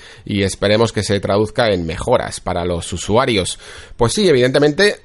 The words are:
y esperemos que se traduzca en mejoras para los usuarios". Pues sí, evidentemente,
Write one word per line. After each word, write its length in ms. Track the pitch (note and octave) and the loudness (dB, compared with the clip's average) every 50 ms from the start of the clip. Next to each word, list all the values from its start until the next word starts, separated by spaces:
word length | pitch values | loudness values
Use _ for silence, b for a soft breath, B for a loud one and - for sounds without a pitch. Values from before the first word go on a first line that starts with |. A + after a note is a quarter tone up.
| B B B B B | B B B B B
y 180 | - G#2 G2 | -4 -2 0
esperemos 500 | G2 F#2+ - - G2 G2+ G#2 A2 A2+ A2 | 0 0 -2 0 0 2 4 4 2 2
que 100 | - A2 | 0 -4
se 180 | F#2+ - G2 G2+ | -2 -2 -2 -2
traduzca 480 | - G2+ G2 G#2 A2 G#2 - B2+ A#2+ A2 | 0 0 0 2 0 0 0 0 0 0
en 160 | G2 F2+ E2 | 0 0 -2
mejoras 560 | D#2+ E2 - - A2+ B2+ - A1 - - - | -4 -6 -4 -2 0 0 0 0 -4 -8 -8
para 240 | - F#2+ F2+ F2 E2+ | -6 -4 -4 -4 -2
los 260 | F2+ F2 E2 - - | -2 -4 -4 -6 -8
usuarios". 640 | F#2 E2+ - - G2+ A#2+ C3+ C3+ A#2 G2 F2 - - B B B B B B B B | -8 -8 -4 -2 0 0 2 2 0 0 -2 -4 -6 B B B B B B B B
Pues 160 | - A#2 A2+ - | -2 -2 0 0
sí, 140 | G#3+ G#3 F3+ | 2 2 4
evidentemente, 680 | C#3 B2 B2 B2+ C3 D3 C#3+ D3 D3 E3 G3+ G#3 - - | 4 4 4 4 4 4 2 2 2 2 2 2 0 -2